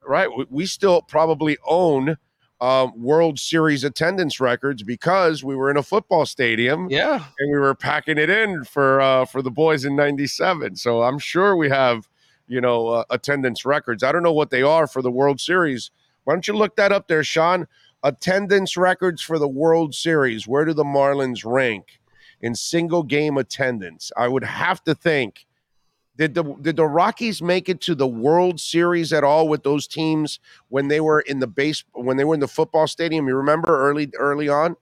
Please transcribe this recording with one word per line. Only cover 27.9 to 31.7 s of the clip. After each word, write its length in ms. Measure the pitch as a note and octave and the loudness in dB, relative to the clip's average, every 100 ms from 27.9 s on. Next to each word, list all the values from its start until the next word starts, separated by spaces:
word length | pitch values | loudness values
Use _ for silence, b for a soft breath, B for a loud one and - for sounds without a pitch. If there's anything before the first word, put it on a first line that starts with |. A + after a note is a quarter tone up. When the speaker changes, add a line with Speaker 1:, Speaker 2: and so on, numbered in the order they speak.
| D#3 | -2
Speaker 1:
the 120 | C3 | -2
World 520 | A2+ B2 E3 F3+ E3 | 0 2 4 2 -2
Series 540 | - E3 F3 F3 D#3+ | -4 0 2 0 0
at 100 | D#3 | 0
all 240 | D3 D3+ D#3+ | 2 2 2
with 160 | D3+ | 0
those 220 | C#3 D3 - | 0 -2 -4
teams 520 | - D#3+ D#3 D3+ - b b b | -4 -2 -2 -4 -8 b b b
when 180 | C3 C#3 | -4 0
they 120 | D3+ | 0
were 180 | D#3 D3+ | 2 0
in 180 | D3 C#3 | 0 -4
the 80 | B2+ | -4
base, 360 | G2 D3 | -2 -2